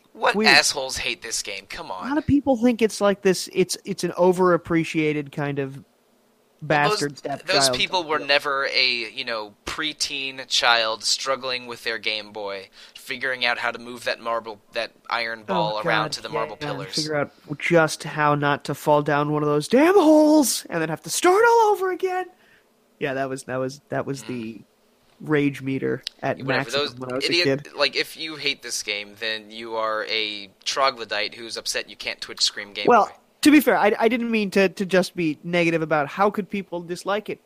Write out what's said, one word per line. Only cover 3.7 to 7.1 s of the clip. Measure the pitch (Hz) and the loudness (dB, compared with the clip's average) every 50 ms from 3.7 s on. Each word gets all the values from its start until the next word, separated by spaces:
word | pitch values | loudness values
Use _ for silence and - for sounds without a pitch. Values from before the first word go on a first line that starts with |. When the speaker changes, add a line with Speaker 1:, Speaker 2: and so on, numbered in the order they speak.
| - - - | -2 -8 -6
Speaker 2:
it's | - 185 - - | -8 -6 -4 -4
an | 170 | -4
overappreciated | - - 180 185 180 175 185 180 175 160 - - 170 165 160 - - 160 156 151 151 151 147 139 | 2 4 4 4 6 4 4 4 4 2 2 0 0 0 0 0 0 0 0 0 0 -2 -4 -8
kind | - 160 143 143 143 139 | -6 -6 -4 -4 -4 -4
of | 139 135 139 139 - _ _ _ _ _ _ _ _ _ _ _ _ _ _ - 156 143 156 147 | -6 -8 -8 -14 -20 _ _ _ _ _ _ _ _ _ _ _ _ _ _ -8 -2 0 2 4
Speaker 1:
Well, | 147 151 | 4 2
those, | - - 151 | 2 0 -2
Speaker 2:
bastard | 143 | -4